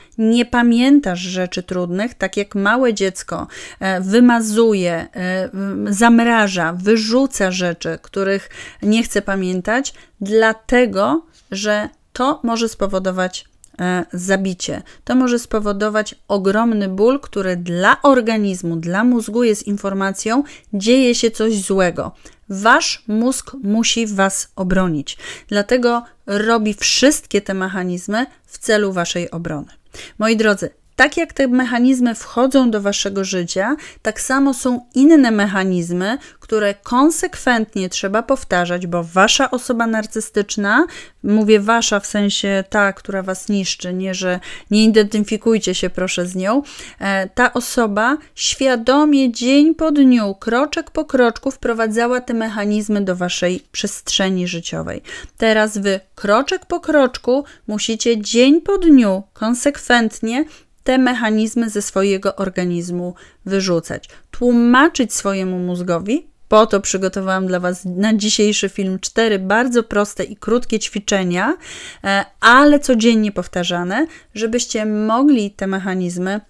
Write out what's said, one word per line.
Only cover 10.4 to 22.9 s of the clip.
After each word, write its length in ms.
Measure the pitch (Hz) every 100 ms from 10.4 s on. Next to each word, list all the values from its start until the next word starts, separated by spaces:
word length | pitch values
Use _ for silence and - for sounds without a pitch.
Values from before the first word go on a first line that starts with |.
| 220 220 - 247 247 190 220 311 - _ -
że 380 | 196 208 208 214 _ _
to 280 | - 254 302
może 260 | 233 226 226
spowodować 760 | - 196 190 185 185 185 - - _ - -
e, 240 | 180 180 170
zabicie. 680 | 180 185 196 190 180 - - - -
To 100 | -
może 240 | 247 254 240
spowodować 760 | - 220 202 202 214 214 208 - -
ogromny 600 | 202 190 208 233 214 196
ból, 320 | 190 220 277
który 360 | - 202 190 175
dla 460 | 175 175 196 269
organizmu, 760 | 285 262 220 220 202 180 170 165
dla 280 | 170 190
mózgu 400 | 240 240 220 220
jest 220 | 240 208 -
informacją, 760 | 202 196 196 196 190 220 247 285 - _
dzieje 420 | 202 208 262 247
się 160 | 240 226
coś 240 | 220 220
złego. 580 | 214 190 190 180 - - - - _ -
Wasz 560 | 196 214 285 -